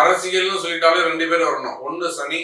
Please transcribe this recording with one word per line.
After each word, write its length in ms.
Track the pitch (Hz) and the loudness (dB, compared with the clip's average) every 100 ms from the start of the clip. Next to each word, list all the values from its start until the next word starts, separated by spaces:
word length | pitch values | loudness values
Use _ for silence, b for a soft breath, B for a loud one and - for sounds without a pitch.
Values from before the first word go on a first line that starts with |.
அரசியல்னு 600 | 196 180 185 185 190 190 170 | 6 2 0 0 0 -2 -4
சொல்லிட்டாலே 420 | 165 165 175 165 | 2 4 4 2
ரெண்டு 180 | 165 165 | 0 0
பேர் 160 | 170 165 | 2 2
வரணும், 300 | - - - 139 | 0 -6 -8 -8
ஒண்ணு 240 | 170 170 143 | -6 -6 -6
சனி, 220 | 143 165 | -6 -6